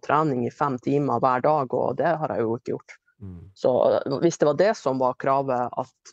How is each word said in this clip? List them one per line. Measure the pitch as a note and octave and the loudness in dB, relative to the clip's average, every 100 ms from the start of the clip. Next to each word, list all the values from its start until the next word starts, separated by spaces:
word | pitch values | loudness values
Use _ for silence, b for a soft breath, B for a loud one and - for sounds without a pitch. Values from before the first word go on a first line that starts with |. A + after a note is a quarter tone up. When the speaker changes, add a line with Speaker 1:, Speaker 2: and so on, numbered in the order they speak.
Speaker 1:
trening | - C#3+ D#3 B2+ A#2 | 0 0 2 0 -4
i | |
fem | - D3 B2 | -2 -4 -2
timer | - C#3+ C#3 B2 | 0 0 0 0
hver | C3+ B2 | 0 2
dag, | C#3+ D3+ C3 | 2 0 0
og | C3+ - - | -2 -2 0
det | D#3 D#3 | 0 0
har | D3+ | -2
jeg | G2 | -2
jo | A2+ A#2+ | -2 -4
ikke | - C3+ | -6 -8
gjort. | - - _ _ | -10 -20 _ _
Speaker 2:
Mm. | F#2+ F2 F2 | -16 -14 -18
Speaker 1:
Så, | - B2+ B2+ - G#2+ | -2 2 4 4 2
eh, | - C#3 | 0 0
hvis | E3+ - | 0 2
det | D3+ | 2
var | C#3+ | 4
det | G3 G#3+ | 2 2
som | - C3 | -2 0
var | B2+ | 0
kravet, | B2+ C#3 C3+ C3+ B2 B2 | 0 0 0 0 -2 -2
at | - B2+ _ - | -6 -8 _ -20